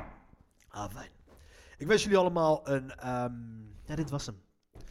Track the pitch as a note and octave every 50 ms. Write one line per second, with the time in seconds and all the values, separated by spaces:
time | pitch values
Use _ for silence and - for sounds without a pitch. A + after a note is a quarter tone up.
0 | - - - - - _ - _ _ _ _ _ _ - - G#2 G#2 F#2+ - -
1 | - - - - - _ - - - - - - - - - - C#3 E3 A3 G3
2 | - G#3 G3 F#3+ F3+ F3+ E3+ E3+ D#3+ D#3 D#3 - - C#3+ C#3 C3+ C3 C3+ - -
3 | - B2+ B2+ B2 B2 B2 A#2+ A#2+ A#2 A2+ A2 A2 G#2+ G#2 - - - - D3+ D#3
4 | D#3 C3+ C#3 C#3+ - - G#2 F#2 _ _ _ _ _ _ _ - - -